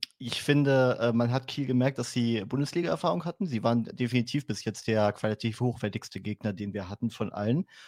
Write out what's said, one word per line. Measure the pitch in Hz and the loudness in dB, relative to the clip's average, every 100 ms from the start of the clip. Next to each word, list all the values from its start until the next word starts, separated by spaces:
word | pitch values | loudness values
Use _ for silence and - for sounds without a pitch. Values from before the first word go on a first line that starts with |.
| - - | -12 -10
ich | 120 - | -8 -2
finde, | - 143 139 135 127 - | 2 4 6 6 4 4
äh, | 120 | 2
man | 117 120 | 2 2
hat | 131 - | 0 -2
Kiel | - 131 | -4 0
gemerkt, | 127 135 135 | 2 2 0
dass | 117 | -4
sie | 123 117 113 95 | 0 2 0 0
Bundesliga-Erfahrung | 131 143 175 170 160 170 175 170 | -2 -2 -2 -2 0 0 0 -4
hatten. | - 180 | -4 -2
Sie | 113 | 0
waren | 117 117 | 2 2
definitiv | 113 - 120 123 117 143 - | 0 -2 0 0 0 -2 -4
bis | 104 110 | -6 -6
jetzt | - - | -4 0
der | 110 104 | 4 4
qualitativ | - 110 107 117 110 | 2 -2 -2 -4 -2
hochwertigste | 123 - 104 104 - 95 | -2 -2 -4 -6 -8 -10
Gegner, | 104 104 107 | -8 -4 -4
den | 95 101 | -4 -6
wir | 98 95 | -6 -8
hatten | 101 113 | -4 -4
von | - 104 | -4 -6
allen. | - 107 147 - - | -2 0 0 -2 -10